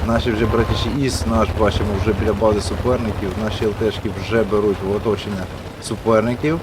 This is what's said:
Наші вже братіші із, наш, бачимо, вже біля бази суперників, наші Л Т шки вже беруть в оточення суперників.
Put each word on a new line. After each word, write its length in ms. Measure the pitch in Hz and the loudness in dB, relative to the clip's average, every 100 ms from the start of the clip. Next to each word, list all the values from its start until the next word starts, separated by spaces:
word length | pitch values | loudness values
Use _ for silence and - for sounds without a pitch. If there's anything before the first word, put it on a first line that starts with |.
| 110 | 2
Наші 260 | 113 113 | 0 2
вже 140 | 107 113 | 0 2
братіші 420 | 113 110 104 - 117 | 2 2 0 0 0
із, 260 | 135 - 113 | 0 0 0
наш, 220 | 113 104 - | 2 2 2
бачимо, 280 | 107 - 104 101 | 2 2 0 0
вже 100 | 98 | 0
біля 200 | 98 107 | 0 0
бази 280 | 101 110 107 | 2 4 2
суперників, 680 | 95 98 120 127 117 98 101 90 | 0 -2 0 0 0 -4 -4 -2
наші 200 | 110 98 | -4 0
Л 80 | 113 101 | -2 0
Т 140 | 113 | -2
шки 180 | 101 110 95 | -2 -4 -6
вже 220 | 95 113 | -2 0
беруть 340 | 104 104 104 92 95 | 2 2 2 0 0
в 100 | 101 | -2
оточення 460 | 110 101 - 101 92 - - - | 0 -2 -2 -6 -6 -10 -12 -12
суперників. 800 | - 107 - 110 110 123 151 165 | -8 -4 4 4 4 0 0 -2